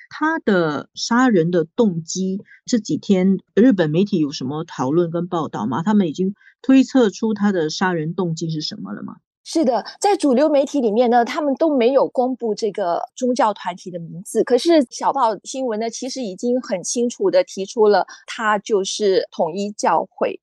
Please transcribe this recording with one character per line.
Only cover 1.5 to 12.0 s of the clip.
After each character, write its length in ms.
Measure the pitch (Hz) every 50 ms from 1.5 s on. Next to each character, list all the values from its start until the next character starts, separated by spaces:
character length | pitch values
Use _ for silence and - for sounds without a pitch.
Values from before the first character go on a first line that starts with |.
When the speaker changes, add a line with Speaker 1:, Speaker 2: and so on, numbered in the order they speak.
Speaker 1:
的 140 | 180 175 160 - _
动 260 | - 233 208 170 165
机， 400 | 160 - - 185 190 190 190 202 - _ - - _
这 140 | - 254 220
几 160 | 208 - 151
天 440 | - - - 196 185 185 196 190 180 - _ -
日 200 | 190 233 269 214
本 160 | 180 165 151
媒 160 | 151 175 208
体 140 | 202 202 170
有 120 | 151 139
什 140 | 147 - 139
么 180 | 127 147 156 160
讨 260 | - - - 127 131
论 220 | 151 175 175 165
跟 160 | 165 170 175
报 220 | 180 180 165 143 -
道 160 | - 143 -
吗？ 180 | - 117 151 160
他 100 | 214 214
们 140 | 208 190
已 60 | - -
经 200 | - 185 190 202 - _ _ _ _
推 200 | - - 269 269
测 280 | 254 - - 262 240 202
出 240 | - - 233 220 220
他 180 | 208 202 208
的 180 | 190 175 156 156
杀 220 | - - 196 185
人 240 | 175 165 151 160 165
动 180 | - 185 170 165
机 160 | 160 170 160
是 120 | 160 151
什 160 | 151 - -
么 160 | - 196 190 -
了 100 | - -
吗？ 120 | - - - _ _ _ _ _
Speaker 2:
是 220 | - - 330 302
的， 200 | 254 240 202 - - - -
在 160 | - 403 403
主 180 | - - 294 240
流 160 | 233 302 311
媒 140 | 302 269 285
体 160 | - - 285
里 140 | 240 214 196
面 160 | 233 254 226
呢， 160 | 240 240 240
他 160 | 254 269 330
们 120 | 302 285 262
都 200 | - 320 320 294
没 160 | 254 226 247
有 160 | 277 254